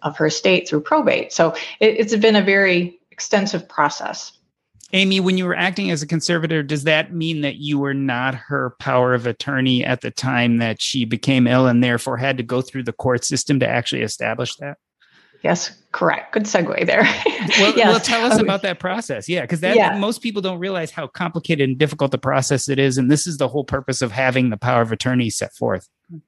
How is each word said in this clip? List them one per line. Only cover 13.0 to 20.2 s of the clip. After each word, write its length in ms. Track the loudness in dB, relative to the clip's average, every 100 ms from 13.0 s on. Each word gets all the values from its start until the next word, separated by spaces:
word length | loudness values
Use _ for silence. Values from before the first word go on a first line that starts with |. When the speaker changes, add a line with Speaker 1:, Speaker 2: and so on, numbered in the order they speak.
| -2 -2
Speaker 2:
system 360 | -2 -4 0 0
to 80 | 2
actually 340 | 0 -2 -4
establish 540 | -4 -4 -4 -4 -6 -8
that? 220 | -12 -14 _ _ _ _ _ _
Speaker 1:
Yes, 280 | -2 -2 -4 -12 _
correct. 400 | -2 0 0 -2
Good 100 | -4
segue 440 | 0 0 0 0 2
there. 180 | 4
<laughs> 220 | 2 2 -2 -2 0 2
Speaker 2:
Well, 140 | 4 4
Speaker 1:
Yes. 120 | 4
Speaker 2:
well, 120 | 4
tell 240 | 2 0 2
us 80 |
Speaker 1:
Okay. 80 | 2
Speaker 2:
about 200 | 2 0
that 160 | -4 -6
process. 500 | -6 -6 -6 -8 -4
Yeah, 160 | -4 -2
'cause 140 | -2
that, 140 | 2 4
Speaker 1:
Yeah. 200 | 4 2
Speaker 2:
most 240 | -2 -4